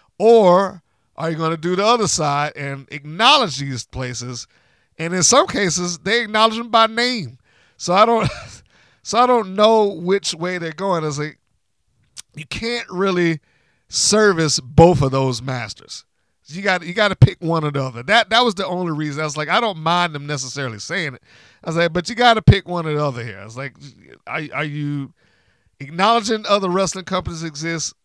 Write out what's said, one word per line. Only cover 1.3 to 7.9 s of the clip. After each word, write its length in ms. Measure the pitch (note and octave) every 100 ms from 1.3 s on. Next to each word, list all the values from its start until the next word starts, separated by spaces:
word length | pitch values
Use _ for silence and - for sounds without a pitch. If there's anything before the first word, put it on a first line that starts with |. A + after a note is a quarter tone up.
you 60 | D#3+
gonna 200 | D#3+ E3
do 180 | E3
the 100 | F#3
other 220 | G#3 A#3+ G3+
side 460 | - D3 C#3+ D3
and 320 | - C#3 C#3 C3+
acknowledge 640 | D3+ C#3+ E3 A#3 D4 G#3+ C3
these 280 | C#3 B2+ -
places?" 600 | B2+ B2+ A#2+ B2 A#2+ - _ _ _ _ _
And 140 | E3
in 120 | F3+
some 240 | E3+ B3 F4+
cases, 500 | - F#3+ E3 F3 E3
they 240 | E3+ A#3
acknowledge 340 | A3 G#3+ A3+ A3
them 140 | A#3+
by 160 | A3+ A3
name. 520 | A3 B3 B3 C3+ B2+ _ _ _ _
So 160 | -